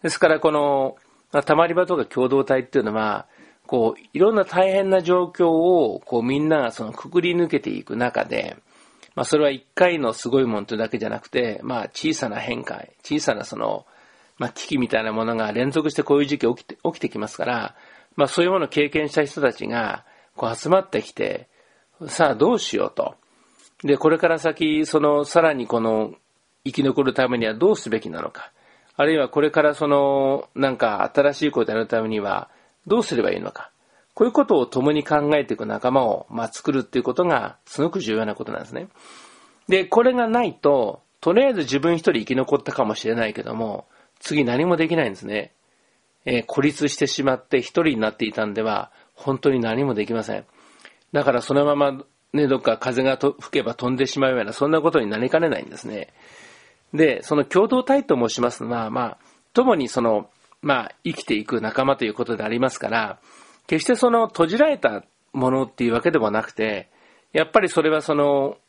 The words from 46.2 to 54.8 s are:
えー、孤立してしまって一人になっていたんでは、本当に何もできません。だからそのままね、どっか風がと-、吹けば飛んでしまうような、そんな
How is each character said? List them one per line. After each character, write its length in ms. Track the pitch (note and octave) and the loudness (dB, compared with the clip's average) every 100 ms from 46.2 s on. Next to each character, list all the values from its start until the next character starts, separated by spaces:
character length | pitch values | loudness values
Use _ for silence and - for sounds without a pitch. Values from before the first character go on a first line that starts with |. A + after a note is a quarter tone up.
| - | -4
え 140 | B2 | -4
ー、 40 | A2 | -2
孤 140 | - | 0
立 260 | C#3+ D3+ D3 | 0 0 -4
し 80 | - | 0
て 100 | C#3 | -2
し 160 | - | 0
ま 140 | C3+ B2+ | 0 -2
っ 100 | - | 0
て 140 | C3+ | -2
一 80 | A#2+ | 0
人 160 | - | 0
に 140 | E3 A#2+ | 0 0
な 120 | A2 | -2
っ 80 | - | -2
て 80 | A2 | -6
い 80 | |
た 120 | G#2+ G#2+ | -4 -4
ん 80 | G#2 | -2
で 80 | |
は、 280 | A2 G2+ - _ _ | -2 -2 -6 _ _
本 240 | _ - C3+ | _ -4 0
当 120 | C#3+ | 0
に 80 | C3 | 0
何 240 | A#2 A2+ | 0 -2
も 100 | C#3 | -2
で 120 | G#2+ G#2 | -2 -2
き 60 | A2+ | -4
ま 80 | |
せ 120 | G#2+ G#2 | -4 -8
ん。 100 | - _ _ _ - _ _ | -10 _ _ _ -20 _ _
だ 100 | D3 | -2
か 80 | C#3+ | 0
ら 100 | A#2+ | -4
そ 100 | - | -2
の 100 | C#3 | 0
ま 120 | D3 C#3+ | 0 0
ま 280 | C#3+ C3+ - _ _ | 0 -2 -16 _ _
ね、 140 | D3 C#3+ | -2 0
ど 100 | C3 | 0
っ 40 | |
か 160 | - A2 | 0 -2
風 260 | - B2 | -2 0
が 140 | C3 C3 | 0 0
と-、 180 | C#3 - | -2 -2
吹 200 | - D3 | -6 -4
け 40 | |
ば 120 | A2+ - | -4 -6
飛 160 | B2 | -4
ん 40 | B2+ | -2
で 100 | C3+ | -2
し 140 | - | 0
ま 100 | C3+ | 0
う 60 | B2+ | 0
よ 60 | |
う 20 | G#2 | -4
な、 80 | |
そ 140 | - C#3+ | -2 0
ん 40 | |
な 100 | D#3+ | 2